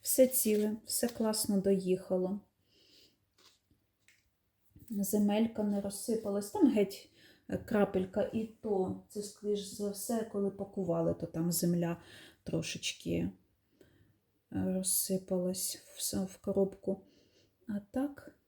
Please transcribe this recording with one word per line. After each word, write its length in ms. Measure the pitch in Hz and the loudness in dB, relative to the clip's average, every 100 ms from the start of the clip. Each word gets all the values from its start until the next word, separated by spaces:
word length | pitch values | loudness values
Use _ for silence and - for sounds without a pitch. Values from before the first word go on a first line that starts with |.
Все 260 | - - 254 | 0 6 6
ціле, 500 | - 220 214 214 214 - | 6 4 4 2 -2 -4
все 220 | - 240 | -2 -2
класно 500 | - 220 214 - 202 | 0 0 0 2 2
доїхало. 760 | 190 196 185 185 - 185 185 202 - _ _ _ _ - - _ _ _ - _ _ _ _ _ _ _ _ _ _ _ _ - - | 4 4 4 0 2 0 0 -4 -8 _ _ _ _ -20 -20 _ _ _ -20 _ _ _ _ _ _ _ _ _ _ _ _ -20 -8
Земелька 760 | 202 196 208 202 208 226 - | -4 0 2 4 4 2 0
не 180 | 208 202 | -2 -2
розсипалась. 720 | 196 - - 220 208 202 208 | -4 -8 -2 -2 0 -4 -4
Там 200 | 415 294 | 2 4
геть, 380 | 214 190 - - _ - - - | 4 2 -2 -16 _ -20 -20 -8
е, 80 | 190 | -8
крапелька, 720 | - 214 196 190 185 208 175 | -2 2 2 2 -2 -2 -2
і 100 | 226 | -2
то, 580 | 220 - 226 196 185 190 - | -6 -8 -2 0 0 -4 -8
це, 120 | 208 | -10
скоріш 380 | 202 - 208 208 | -10 -8 -2 -2
за 300 | 190 - 202 | -2 -6 -6
все, 400 | 196 - 233 220 | -4 -4 -2 -2
коли 200 | 202 196 | -2 -2
пакували, 600 | 190 196 - 180 165 165 | -2 -8 -4 -2 2 0
то 120 | 165 165 | 0 -4
там 260 | 165 170 | -2 0
земля 460 | 170 175 175 170 170 - - - - | 2 2 2 0 -2 -10 -20 -20 -14
трошечки, 680 | - - 160 - - - - 170 | -4 -4 -4 -4 -6 -6 -2 0
е, 120 | 175 - _ _ _ _ - _ _ _ _ _ _ | -2 -6 _ _ _ _ -20 _ _ _ _ _ _
розсипалась 1200 | 196 185 185 190 - - 190 190 185 180 185 - - - - | -2 0 0 0 0 0 -2 0 0 0 -2 -4 -6 -12 -8
в 60 | |
с-, 220 | - 202 185 | -4 -2 -4
в 120 | - | -6
коробку. 640 | - 196 196 - - 196 - - _ _ _ _ - | -2 2 2 0 -4 -4 -6 -20 _ _ _ _ -6
А 120 | 202 - | -6 -4
так. 440 | 254 285 285 - - | -4 -4 -6 -20 -20